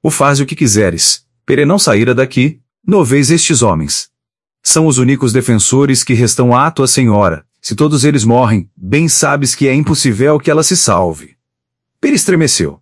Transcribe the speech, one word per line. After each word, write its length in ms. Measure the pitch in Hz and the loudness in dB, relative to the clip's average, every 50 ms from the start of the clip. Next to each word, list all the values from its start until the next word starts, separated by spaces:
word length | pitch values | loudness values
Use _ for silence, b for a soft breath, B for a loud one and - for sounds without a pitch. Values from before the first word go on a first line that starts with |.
O 80 | - 143 | -2 -4
faze 320 | - - 139 139 143 139 | -2 0 0 0 0 0
o 40 | 143 | -2
que 100 | 131 160 | -6 -4
quiseres. 680 | - 160 120 104 104 104 92 85 82 - - - - _ _ _ _ _ | -2 -2 0 2 2 0 0 0 -2 -2 -2 -2 -4 _ _ _ _ _
Peri 220 | - - 131 147 | -2 0 0 2
não 120 | 143 185 202 | 2 0 0
saíra 360 | - 156 113 104 117 120 123 | 0 0 2 2 2 2 2
daqui, 460 | 117 131 127 - 131 127 147 160 _ _ _ _ _ _ | 0 0 -2 0 0 0 0 -2 _ _ _ _ _ _
não 180 | - 196 202 160 | 0 0 2 2
vês 260 | 113 131 143 143 123 | 2 2 0 2 2
estes 320 | 165 165 - - 156 120 | 0 0 2 0 0 2
homens. 460 | 120 107 87 80 78 71 - - - _ _ _ _ _ _ _ _ _ _ _ | 2 0 0 -2 -4 -6 -6 -8 -10 _ _ _ _ _ _ _ _ _ _ _
São 240 | _ - - 160 160 | _ -2 0 2 2
os 100 | 160 135 | 2 2
únicos 360 | 127 123 123 139 139 139 120 107 | 2 2 0 0 0 0 0 0
defensores 680 | 131 - - 120 104 - - - 131 143 135 135 127 | 0 0 2 0 0 0 0 0 0 2 2 0 -2
que 120 | - - 131 | -2 -2 0
restam 420 | 113 123 110 - - 127 123 120 | 0 0 0 0 0 2 2 2
à 140 | 123 139 160 | 2 2 0
tua 160 | 160 - 135 | 0 -2 -2
senhora. 580 | 127 - - 131 117 107 104 101 90 80 76 _ _ _ _ | 0 0 0 2 2 2 2 2 0 -2 -4 _ _ _ _
Se 140 | _ - 110 | _ -10 -4
todos 300 | 104 147 156 151 139 117 | -2 0 0 0 0 0
eles 200 | 147 143 139 107 | 0 0 2 2
morrem, 460 | 113 117 123 127 107 110 101 85 - _ | 2 2 2 2 2 0 -2 -2 -6 _
bem 320 | _ 92 92 113 147 170 | _ -6 -4 -2 0 0
sabes 480 | 160 - - - 139 143 143 139 123 - | 0 0 -2 0 -2 -2 -2 -2 -4 -2
que 140 | - 143 135 | -2 0 0
é 60 | 131 | 0
impossível 640 | 143 151 - 160 - - 135 110 98 131 147 151 147 | 0 0 0 -2 -2 0 -2 0 0 0 0 0 0
que 120 | - - | 0 0
ela 120 | 147 156 | 0 0
se 140 | 156 - 185 | 0 0 -2
salve." 600 | 165 - - 101 87 92 87 80 73 - - _ _ _ _ _ _ _ _ _ _ _ _ _ _ | -2 0 0 0 0 0 -2 -4 -8 -14 -20 _ _ _ _ _ _ _ _ _ _ _ _ _ _
Peri 140 | - 285 285 | -2 -2 0
estremeceu. 680 | 208 - - 185 165 160 131 - - 87 71 71 - | 0 0 0 0 0 0 0 0 -2 -4 -6 -8 -14